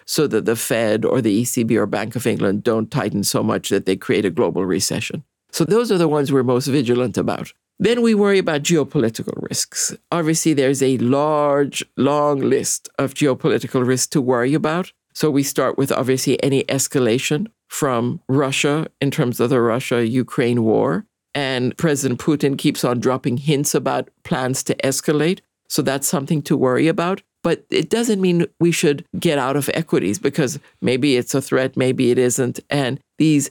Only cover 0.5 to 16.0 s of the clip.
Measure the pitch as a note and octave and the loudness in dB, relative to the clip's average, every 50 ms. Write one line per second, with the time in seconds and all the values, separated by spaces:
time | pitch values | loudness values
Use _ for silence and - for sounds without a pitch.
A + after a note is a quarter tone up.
0.5 | A#2 A2+ - - C3 A2+ A#2 G#2+ G#2+ A2+ - - - C3 A2+ A2 G2 A2 B2 - | -2 -2 -2 -2 0 0 2 0 0 0 0 0 0 0 2 2 2 0 0 -2
1.5 | - B2+ A2+ A2+ A#2 G#2 G#2 G2+ - G#2 G#2+ A2+ - A#2+ - A#2+ G#2+ G#2 G#2 G2 | -2 -2 0 2 2 0 0 0 -2 -4 -4 -4 -6 -4 -2 -2 -2 0 0 0
2.5 | G2 G#2 - A#2 A2 A2+ A2 - - C3+ G2+ A2 - G2+ G2 - - A2+ A2 G#2+ | 0 0 0 0 0 0 -2 -2 -2 -2 -2 -2 -2 -2 -2 -2 -2 -2 0 0
3.5 | G#2+ F#2+ - - G2 G2 - F#2 F#2+ - - - A2+ G2 G#2 F#2+ E2 G2+ G#2+ E2+ | -2 -2 -2 -2 -2 0 0 0 -2 -2 -2 0 0 0 0 0 0 0 0 0
4.5 | D2 F2 F#2+ F#2 E2+ - - - - - - - - D3+ - _ _ _ _ _ | 0 -2 -2 0 0 0 -2 -2 -4 -4 -6 -6 -8 -10 -12 _ _ _ _ _
5.5 | - - E3 D3 G3+ A#3 A#3+ G#3+ G3+ F3+ E3+ D3+ D3 D3+ C#3 C3 C#3 C3+ A#2+ B2+ | -4 -2 0 2 2 2 2 2 2 2 2 2 2 0 0 2 2 2 2 2
6.5 | B2 B2 C#3+ C#3 A#2+ A2+ A2+ A#2 B2 B2 B2+ A2 - - F#2+ A2+ G2 - - - | 2 0 0 0 0 0 2 2 2 2 0 0 -2 -2 -2 -2 -4 -6 -8 -12
7.5 | - _ _ _ _ - - G#3+ A#3+ A#3+ A#3 A3+ A3 G3+ G#3 G3+ G3+ F#3+ - E3+ | -18 _ _ _ _ -2 0 0 2 2 2 2 4 4 4 4 2 2 2 0
8.5 | D#3 C#3+ C#3+ - E3+ D#3 C3 - - D3 A2 A2+ A2 - - - - - - - | -2 -2 0 2 2 2 2 0 0 0 0 0 -2 -4 -8 -10 -10 -10 -8 -6
9.5 | A2 - - - - - - - - - _ _ D#3+ F3 D#3+ D#3 E3 D#3+ - E3 | -6 -6 -6 -6 -6 -6 -6 -6 -6 -10 _ _ -4 -2 0 0 0 2 2 2
10.5 | D3 C#3 C3 C3 C#3+ C3+ C3+ C3 C3 A#2 A#2+ A#2+ C#3 C#3 D3 D#3 D3+ D3 D3 C#3+ | 2 4 2 2 2 2 2 2 2 2 2 2 2 2 2 2 2 2 2 2
11.5 | C#3 C#3+ C#3+ - - - - - _ - B2 C#3 D3 D3 D3 D3 C#3+ C3+ B2 A#2+ | 2 2 0 0 -4 -8 -10 -8 _ 0 0 2 2 2 2 0 0 0 0 0
12.5 | C3+ B2+ - - - - - - _ - C#3 B2+ - - D3+ C#3 B2+ - - - | 0 0 0 -2 -4 -6 -8 -8 _ -4 -4 -4 -2 0 0 0 0 0 0 0
13.5 | G#2+ A#2 - A#2+ - C3 B2 B2 C3 B2+ - - - D3 A#2+ B2+ C3 A#2+ B2 C3 | 0 0 -2 -2 -2 0 0 0 0 0 -2 -2 -2 0 2 2 2 2 2 2
14.5 | D3+ D3+ - D#3 D#3+ F3+ F#3 - - _ _ _ - - - D#3 C3+ C#3+ C3+ C#3 | 0 0 0 -2 -2 -2 -4 -6 -12 _ _ _ -6 -2 0 0 2 0 0 0
15.5 | - D3+ C3+ B2 - - C#3 - - - | 0 0 0 0 0 0 0 0 0 0